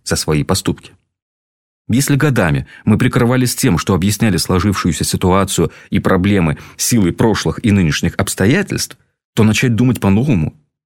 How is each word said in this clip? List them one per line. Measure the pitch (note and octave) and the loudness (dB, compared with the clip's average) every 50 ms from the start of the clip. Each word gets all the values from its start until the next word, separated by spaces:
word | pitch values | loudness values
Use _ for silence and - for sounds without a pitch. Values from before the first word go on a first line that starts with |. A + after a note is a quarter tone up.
| - | -8
за | - E3 | -6 -4
свои | - - D#2+ D#2 D2 C#2 | -4 -2 -2 -2 -2 0
поступки. | - - - - C#3+ B2+ - - - - _ _ _ _ _ _ _ _ _ _ _ _ _ _ _ _ _ _ - | -2 -2 -2 -2 -4 -4 -6 -8 -20 -20 _ _ _ _ _ _ _ _ _ _ _ _ _ _ _ _ _ _ -2
Если | A2+ C3+ C#3+ - C#3+ | -2 0 0 0 0
годами | C3+ D#3 D3 A#2+ A#2+ F#2 D#2 C#2+ C2 - - - - - | 2 2 0 2 2 0 0 0 -2 -4 -8 -12 -4 0
мы | G#2 G#2+ - | 0 2 2
прикрывались | - A2+ - B2+ A#2+ A#2 B2+ B2+ B2+ A#2+ - | 2 0 2 2 2 2 2 0 0 -2 -2
тем, | - C3 A#2+ F2 D#2 | -2 0 0 0 0
что | - - F#2+ | 0 0 0
объясняли | D#2+ F#2 G2+ G2+ - A#2 G#2+ F2+ | 0 0 0 0 0 0 0 0
сложившуюся | - - - F#2 F2 D#2 G#2 F#2 - - F2+ - - - | 0 -2 0 -2 0 0 0 -2 0 -2 -2 -2 -2 -4
ситуацию | - - - F#2+ F2+ F#2 G2 F#2+ - - F2 E2 - - - - - | -4 -4 0 0 2 2 2 0 0 0 -2 -2 -2 -4 -10 -10 -4
и | - F2+ | -4 -2
проблемы | - - F#2+ F2+ F#2 G2+ G2+ F#2+ E2 D#2 - - - - - | 0 0 0 2 2 2 2 2 0 0 -2 -4 -10 -16 -10
силой | - - - B2+ A2 F#2 E2+ | -6 -4 0 0 2 2 0
прошлых | - - - A2+ G2 - - E2 - - - | 0 0 0 0 0 0 -2 -4 -4 -2 0
и | G#2+ | 0
нынешних | G2+ G2 F2 D2+ D2 - F2 E2+ - | 2 2 2 0 0 -2 -4 -4 -4
обстоятельств, | - F#2+ - - - F#2 B2 D3 G#3 G3 - - - - - - _ _ _ _ _ _ _ - | -4 -6 -6 -2 0 0 0 2 0 -2 -4 -6 -8 -8 -10 -12 _ _ _ _ _ _ _ 0
то | - G#2+ | 2 2
начать | A2 G#2+ - C3+ B2 A2+ | 2 2 2 0 0 0
думать | G2+ B2 C3 A2 - | 2 2 0 0 0
по-новому | - G2 G2 A2 C3+ D3+ A2 E2 D2+ D2+ - _ _ _ _ _ _ | 0 0 2 2 2 0 0 0 -2 -4 -8 _ _ _ _ _ _